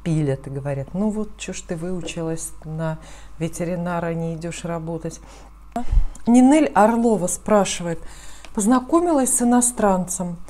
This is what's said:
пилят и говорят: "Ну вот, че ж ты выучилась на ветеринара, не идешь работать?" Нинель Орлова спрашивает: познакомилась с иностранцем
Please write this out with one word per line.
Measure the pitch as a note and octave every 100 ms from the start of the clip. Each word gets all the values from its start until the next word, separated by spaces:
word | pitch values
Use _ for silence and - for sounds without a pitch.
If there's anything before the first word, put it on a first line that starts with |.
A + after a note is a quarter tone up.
пилят | E3+ D#3 D3 C3+ C3+
и |
говорят: | C3+ C#3 C#3 C3+
"Ну | F3+ G#3+
вот, | G#3 G#3+ -
че | -
ж | F#3+
ты | - E3+
выучилась | F3 F#3 D#3+ - D#3+ D#3+ - -
на | D#3 D#3 D#3+ D#3+ - - - -
ветеринара, | D#3+ E3 E3+ F3 F3 E3+ E3+
не | E3 E3
идешь | E3 E3+ D#3+
работать?" | E3+ E3+ D#3+ E3 E3 - - - - - - - A#3+ - - - -
Нинель | A#3+ B3+ D#4 D4
Орлова | F#3 G#3+ A#3 A#3 G3+ F3
спрашивает: | - - G#3+ F#3+ - E3+ E3 - - - - -
познакомилась | - G3+ B3+ B3+ E4 F4 D4 B3+ -
с |
иностранцем | A#3+ B3 A#3+ - G#3 F#3 F3+ - F3+ F3